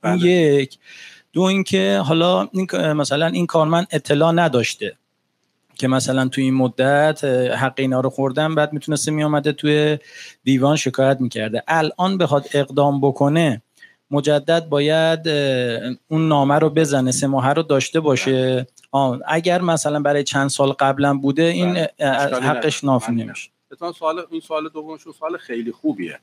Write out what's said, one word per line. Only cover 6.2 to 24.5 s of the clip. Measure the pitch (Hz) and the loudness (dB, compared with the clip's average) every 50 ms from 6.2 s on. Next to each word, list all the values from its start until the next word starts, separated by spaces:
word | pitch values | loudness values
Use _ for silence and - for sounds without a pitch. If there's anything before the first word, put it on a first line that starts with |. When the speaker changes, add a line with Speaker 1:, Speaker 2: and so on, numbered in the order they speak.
| 131 131 | 0 -2
Speaker 1:
توی | 127 - 135 | -2 -2 0
این | 131 131 | 0 2
مدت، | 131 131 123 - - 131 135 143 143 151 156 156 - | 2 0 0 0 0 2 2 4 4 4 2 0 0
اه، | - 139 127 127 127 123 | -2 0 2 2 0 0
حق | - 113 131 131 - | 0 0 -2 -2 -2
اینا | - 135 131 131 127 | -2 -2 0 0 0
رو | 127 135 | 0 -2
خوردم، | - - 135 135 127 147 151 156 160 | -2 -2 -4 -2 0 0 -2 0 0
بعد | 151 151 151 | 0 0 0
می‌تونسته | 151 147 - - 151 139 - 156 | -2 -8 -4 -4 -4 -2 -2 -2
می‌آمده | 151 151 151 151 151 147 143 151 | -2 -2 0 0 0 0 0 -2
توی | 143 - - 147 147 151 151 151 151 139 - - - - - - - _ _ | -4 -2 0 0 2 2 2 0 0 -2 -6 -16 -20 -20 -20 -20 -20 _ _
دیوان | 127 135 131 127 143 151 | 0 2 2 4 2 2
شکایت | 147 - 135 123 - 135 135 139 127 | 2 0 -4 0 2 2 2 2 2
می‌کرده. | 127 120 - 113 110 110 107 117 - - | -2 -4 -4 -4 -6 -4 -4 -6 -4 -2
الان | 160 165 156 151 - - 180 190 196 190 | 0 0 0 -2 -2 -2 -2 -2 0 0
بخواد | 175 151 147 143 139 - | 0 2 2 0 0 0
اقدام | - 143 139 - 135 143 143 143 139 139 | -2 -2 -2 0 0 2 2 2 2 2
بکنه، | 135 143 131 - 143 143 147 165 170 151 113 107 _ _ _ _ - - _ _ _ _ | 0 0 2 2 0 2 2 2 2 0 0 -4 _ _ _ _ -20 -20 _ _ _ _
مجدد | 143 147 135 147 147 147 143 156 165 170 160 160 | -4 -2 0 2 0 0 2 0 0 0 0 -2
باید، | 147 143 143 151 156 160 160 165 165 160 160 165 | -2 0 0 2 2 2 2 2 0 -2 -2 -2
اه، | 151 147 143 139 131 127 123 120 117 - 104 123 127 - _ _ | -2 0 0 0 0 -2 -2 -2 -4 -4 -6 -8 -10 -10 _ _
اون | 156 160 160 160 | -2 0 2 2
نامه | 151 143 139 139 143 | 2 2 4 4 4
رو | 151 156 156 | 4 2 2
بزنه، | 147 160 160 143 139 135 127 127 | 2 2 0 2 2 0 0 0
سه | 123 - - | 0 0 -2
ماهه | 135 135 135 127 135 | 0 0 0 0 0
رو | 147 160 | 0 0
داشته | 165 156 147 135 127 - - 160 | 0 2 0 0 0 0 -2 -2
باشه. | 156 151 135 123 - 135 131 131 131 131 131 | 2 2 0 2 0 0 0 0 0 0 0
Speaker 2:
بله. | 127 127 - _ _ _ _ | -2 -4 -6 _ _ _ _
Speaker 1:
آه، | - 135 139 131 120 131 - - | -2 0 0 0 -2 -4 -4 -2
اگر | 151 165 165 180 175 180 | -2 -2 0 0 0 0
مثلاً | 180 175 165 156 - 147 147 151 | 2 0 0 0 0 -2 -2 0
برای | 143 143 147 147 143 | 0 0 0 0 -2
چند | - - 139 139 139 | -2 -2 -2 -2 -2
سال | - - 139 135 | 0 0 0 0
قبلاً | 139 - 139 135 139 135 143 143 139 | 2 2 0 0 2 2 2 0 0
بوده، | 139 139 139 135 147 | 0 0 -2 2 2
این، | 165 170 175 175 180 175 | 2 2 2 0 -2 0
Speaker 2:
بله. | 180 175 160 - - _ | 0 -2 -2 -4 -4 _
Speaker 1:
اه، | 151 139 | -2 0
Speaker 2:
اشکالی | 131 120 143 139 131 127 127 | 0 0 0 -2 -2 0 0
Speaker 1:
حقش | 135 151 123 113 151 147 - | 0 0 0 0 -2 -2 -2
Speaker 2:
نداره. | - 139 | 0 0
Speaker 1:
نافی | 135 123 - - | 0 0 0 -2
Speaker 2:
ممنونم. | 117 113 113 87 | -4 -4 -4 -6
Speaker 1:
نمیشه. | 90 - - - _ _ _ _ | -12 -16 -18 -20 _ _ _ _
Speaker 2:
اتفاقاً | 139 _ 170 170 | -16 _ -10 -12
سوال، | 170 - 170 160 160 180 170 156 | -10 -6 -4 -4 -4 -4 -8 -10
این | 165 160 | -10 -12
سوال | - - | -8 -6